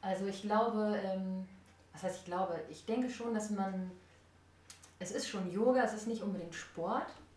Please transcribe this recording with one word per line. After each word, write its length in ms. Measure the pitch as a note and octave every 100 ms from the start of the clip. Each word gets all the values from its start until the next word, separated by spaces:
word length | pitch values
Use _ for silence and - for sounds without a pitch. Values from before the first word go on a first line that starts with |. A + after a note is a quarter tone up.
Also 260 | G3 F#3+ G3
ich 160 | G3
glaube, 560 | G#3 G#3+ A#3 G#3+ G#3 G#3
ähm, 420 | F#3+ F#3+ F#3+ F#3 F#3+ - - - -
was 100 | D#3
heißt 140 | F#3 F3
ich 60 |
glaube? 340 | - F3+ F#3+ E3 -
Ich 160 | D3+
denke 240 | - A#3 B3+
schon, 240 | - A#3
dass 180 | A3 G#3
man, 420 | G3+ F#3+ F#3 F#3 - - - - - - - - - - -
es 140 | F3+
ist 160 | B3 -
schon 200 | G3+ F3+
Yoga, 320 | F#3 A#3+ B3+
es 100 | A3+
ist 140 | G#3+ A3+
nicht 120 | A3+
unbedingt 320 | G3+ F3 D#3
Sport 540 | - - - E3+ B3+ - - -